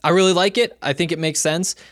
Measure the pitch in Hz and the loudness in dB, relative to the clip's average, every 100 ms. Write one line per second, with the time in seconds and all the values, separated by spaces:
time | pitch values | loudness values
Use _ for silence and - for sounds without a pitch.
0 | - 185 190 175 196 233 233 - 139 139 | 0 4 4 2 0 0 -2 -4 -6 -2
1 | 165 160 160 147 156 165 185 - - | -4 -2 -4 -2 -2 -2 -4 -8 -16